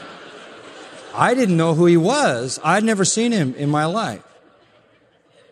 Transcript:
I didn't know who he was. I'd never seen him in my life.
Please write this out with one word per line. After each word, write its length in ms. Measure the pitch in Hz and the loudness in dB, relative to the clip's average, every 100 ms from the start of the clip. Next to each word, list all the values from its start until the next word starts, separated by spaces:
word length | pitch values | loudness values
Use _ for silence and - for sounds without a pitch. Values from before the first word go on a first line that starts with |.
| - - - - - - - - - - - | -18 -20 -20 -20 -20 -20 -20 -20 -20 -20 -10
I 200 | 113 175 | 0 2
didn't 220 | 247 226 170 | 2 2 2
know 200 | 165 160 | 2 4
who 100 | 175 | 4
he 120 | 170 | 4
was. 640 | 170 285 247 123 127 - | 4 2 0 0 -4 -4
I'd 200 | 156 190 | 0 0
never 220 | 220 208 190 | 2 0 0
seen 260 | - 240 | 0 0
him 240 | 220 135 127 | 0 -2 -2
in 140 | 143 | -2
my 160 | 147 156 | 0 -2
life. 380 | 202 185 101 - _ _ _ _ _ _ _ _ _ _ _ _ | -4 -6 -8 -14 _ _ _ _ _ _ _ _ _ _ _ _